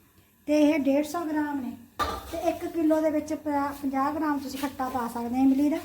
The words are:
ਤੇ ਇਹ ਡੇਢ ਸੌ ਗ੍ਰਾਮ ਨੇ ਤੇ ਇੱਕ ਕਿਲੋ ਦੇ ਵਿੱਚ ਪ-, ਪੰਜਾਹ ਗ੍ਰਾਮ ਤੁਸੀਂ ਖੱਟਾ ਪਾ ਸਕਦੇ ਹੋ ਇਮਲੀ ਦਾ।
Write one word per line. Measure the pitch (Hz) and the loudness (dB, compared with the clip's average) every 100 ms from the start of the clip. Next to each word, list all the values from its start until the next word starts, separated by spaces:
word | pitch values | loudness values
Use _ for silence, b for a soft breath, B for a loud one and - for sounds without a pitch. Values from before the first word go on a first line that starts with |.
| b b b b - | b b b b 0
ਤੇ | 302 294 | 4 4
ਇਹ | 311 | 4
ਡੇਢ | 269 277 302 | 2 2 0
ਸੌ | 349 311 | -4 -4
ਗ੍ਰਾਮ | 302 294 285 | -2 -2 -4
ਨੇ | 240 - - - 294 330 - | -6 -10 -14 -6 -4 -6 -8
ਤੇ | 339 | -4
ਇੱਕ | 339 - 349 | -2 -2 -6
ਕਿਲੋ | 330 311 311 | 0 2 4
ਦੇ | 311 | 2
ਵਿੱਚ | 302 302 | 0 -2
ਪ-, | 302 302 285 285 285 | -6 -2 -2 -2 -2
ਪੰਜਾਹ | 269 269 277 | -2 0 0
ਗ੍ਰਾਮ | 302 302 285 | 0 0 -2
ਤੁਸੀਂ | 262 - | -4 -6
ਖੱਟਾ | 277 - 254 | -6 -4 -4
ਪਾ | 254 240 | -4 -4
ਸਕਦੇ | 240 240 247 | -4 -2 4
ਹੋ | |
ਇਮਲੀ | 269 269 294 | 4 6 2
ਦਾ। | 330 | 0